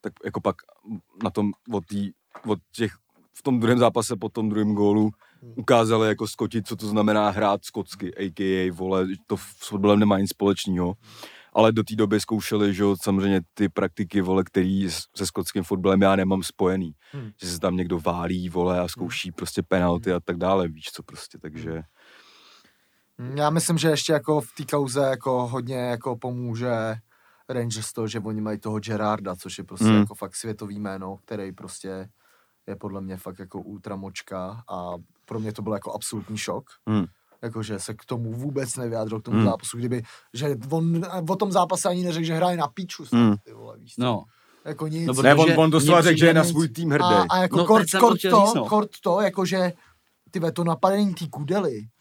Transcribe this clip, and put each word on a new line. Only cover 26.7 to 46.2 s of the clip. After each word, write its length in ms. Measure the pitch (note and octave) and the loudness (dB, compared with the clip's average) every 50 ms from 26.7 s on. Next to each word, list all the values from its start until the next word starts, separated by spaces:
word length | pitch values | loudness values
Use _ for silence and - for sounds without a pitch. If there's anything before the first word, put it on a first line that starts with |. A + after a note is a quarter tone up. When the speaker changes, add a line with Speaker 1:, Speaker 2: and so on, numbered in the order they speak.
| A#2+ A2+ A2 A2+ A2 A2+ _ _ _ _ _ _ _ _ _ _ | -2 -2 -2 -4 -6 -8 _ _ _ _ _ _ _ _ _ _
Speaker 2:
Rangers 440 | C3 B2 A#2 A#2+ A2+ A2+ G#2+ - - | -6 -4 -4 -4 -6 -6 -8 -8 -6
to, 140 | - A2+ | -6 -6
že 140 | A2 G#2 A#2 | -4 -4 -6
oni 200 | F#2+ G#2+ A2 G#2+ | -6 -6 -6 -4
mají 180 | G#2+ A2 G#2+ G#2 | -4 -4 -6 -6
toho 200 | - A2 G#2+ G#2+ | -6 -6 -6 -6
Gerrarda, 560 | G2+ G#2+ A2 G2+ G#2+ G#2 G#2+ G#2+ G#2 F#2+ F2+ | -4 -4 -4 -2 0 0 -2 -2 -4 -8 -10
což 220 | F2+ - F#2+ F#2 - | -10 -10 -14 -12 -12
je 60 | F#2 | -14
prostě 200 | - G2 F#2 A2 | -14 -4 2 4
Speaker 1:
Hmm. 100 | A2 A2 G#2 | 6 6 6
Speaker 2:
jako 140 | G#2 G#2 G#2 | 4 2 -2
fakt 220 | - G#2 F#2 - | -10 -12 -10 -10
světový 420 | - - A2+ G#2+ G#2 A2 G2+ G2+ G#2 | -10 -10 -10 -10 -10 -10 -10 -10 -8
jméno, 360 | G#2 G2+ G2 G2 F#2+ F#2 G2 | -8 -8 -8 -8 -10 -12 -12
který 360 | F#2 _ - A#2 G#2 G2 F#2+ F#2 | -14 _ -12 -10 -10 -10 -10 -12
prostě 560 | - F#2+ F#2 - - - G2 F#2+ F#2+ F#2+ F#2+ _ _ _ _ _ _ _ _ _ _ _ | -14 -16 -16 -16 -14 -12 -12 -10 -10 -12 -14 _ _ _ _ _ _ _ _ _ _ _
je 100 | - G2+ | -14 -14
podle 240 | F#2+ - G#2 F#2+ G2 | -10 -10 -10 -8 -8
mě 160 | F#2+ F#2+ F#2 | -8 -10 -10
fakt 220 | F#2 - G2 F#2 - | -12 -12 -14 -14 -14
jako 220 | G2 F#2 - G2 | -16 -14 -12 -14
ultramočka 1000 | F#2 - G#2 G2 - A2 G2+ F#2+ G2 F#2+ F#2 - - - F#2+ F#2 F#2 F#2 G#2+ A#2 A#2 - | -12 -12 -16 -14 -12 -12 -10 -10 -10 -12 -14 -16 -14 -12 -10 -10 -8 -10 -10 -14 -14 -12
a 240 | F#2+ F#2 F2+ F2 F2+ F2+ E2 _ _ _ _ | -10 -10 -8 -8 -10 -12 -14 _ _ _ _
pro 160 | - A2 A2+ | -10 -8 -8
mě 120 | A2 G#2+ G#2 | -6 -8 -8
to 100 | - G2+ | -8 -6
byl 100 | A2 G#2+ | -6 -6
jako 200 | G2+ - - - | -6 -6 -8 -12
absolutní 460 | G#2+ - - - G#2+ F#2+ - A2 G#2 | -10 -10 -8 -8 -8 -8 -8 -8 -8
šok. 260 | - - F2+ G#2 - _ - _ _ | -6 -6 -6 -6 -8 _ -20 _ _
Speaker 1:
Hmm. 180 | - G#2+ G#2+ F#2 E2 _ _ _ _ _ _ - | -2 -2 -2 -2 -4 _ _ _ _ _ _ -12
Speaker 2:
Jakože 360 | A#2 A2+ A2+ A2 G#2+ G#2+ G2 | -10 -8 -8 -8 -8 -8 -10
se 160 | - - A2 | -8 -10 -12
k 100 | A2 - | -14 -10
tomu 280 | - C3 A#2+ A#2 A2+ A2+ | -8 -6 -6 -6 -6 -6
vůbec 440 | A#2+ C3 D3 C#3 C#3 C3+ A2 - | -6 -8 -4 -4 -4 -4 -4 -6
nevyjádřil, 440 | C3 B2 A#2 A2+ A2+ A2 G#2+ A2 A2 | -6 -6 -6 -4 -4 -4 -4 -6 -8
k 40 | G#2+ | -6
tomu 120 | - G#2 | -2 0
Speaker 1:
Hmm. 100 | G#2+ A2+ | 2 2
Speaker 2:
zápasu, 320 | A2+ A2+ A2+ - - - A#2+ | 2 0 -2 -6 -10 -8 -6
kdyby, 240 | A#2+ A#2+ B2 B2 A#2 - - - _ _ - | -4 -4 -4 -4 -6 -10 -20 -20 _ _ -10
že 220 | A#2 C#3+ D3 C#3+ A#2+ A2+ C3+ | -6 -4 -4 -4 -4 -4 -4
on 300 | D#3 E3 E3 E3 E3+ E3 E3 F3 F3+ F#3 E3+ D#3 | -2 0 0 0 0 0 -2 -4 -6 -6 -4 -2
o 80 | F#3+ | -2
tom 160 | F#3+ G#3+ G3+ F3+ | -2 -2 0 2
zápase 360 | F#3+ F3+ F3 F#3 F3+ - G3+ | 2 2 2 0 -2 0 -2
ani 160 | F3+ F3+ F3+ | -2 0 -2
neřekl, 220 | F3+ D#3+ E3 E3 | -2 -2 -2 -2
že 80 | D#3+ E3 | -2 0
hraje 220 | D#3+ E3+ F3+ F3+ | 2 2 0 2
na 100 | E3+ D3+ A#2+ | 0 -2 -4
píču 380 | _ - F#3 F3+ - - D#3+ | _ -8 -12 -12 -12 -14 -8
snad, 120 | - - A#2+ | 0 2 4
Speaker 1:
Hmm. 180 | A#2+ A2 G#2 G2+ _ | 6 4 4 2 _
Speaker 2:
ty 80 | - - | -16 -20
vole, 260 | G2 - A2 - - | -20 -18 -20 -20 -20
víš 160 | - - - | -20 -18 -8
co? 80 | - B2 | -4 -2
Speaker 3:
No. 200 | B2+ A#2 G2 D#2+ _ _ _ _ _ _ _ _ | -2 -2 -4 -6 _ _ _ _ _ _ _ _
Speaker 2:
Jako 220 | - D3+ - D#3 | -12 -8 -8 -6
nic. 200 | D#3 D#3 E3 E3 | -6 -6 -4 -4
Speaker 3:
No, 160 | E3 B2+ C3 - | -2 -2 4 6
Speaker 1:
Ne, 120 | C3+ C#3+ | 8 8
on, 100 | D3 D#3+ | 10 8
Speaker 3:
protože 100 | D#3+ E3 | 8 8
Speaker 1:
on 140 | D#3 D#3+ D#3+ | 6 6 6
doslova 280 | D3+ D#3+ C3+ D3+ F3 E3+ | 6 4 6 6 6 8
Speaker 3:
mně 40 | D#3+ | 8
Speaker 1:
řekl, 120 | F3 D#3+ | 6 6
Speaker 3:
přijde 120 | D#3 | 8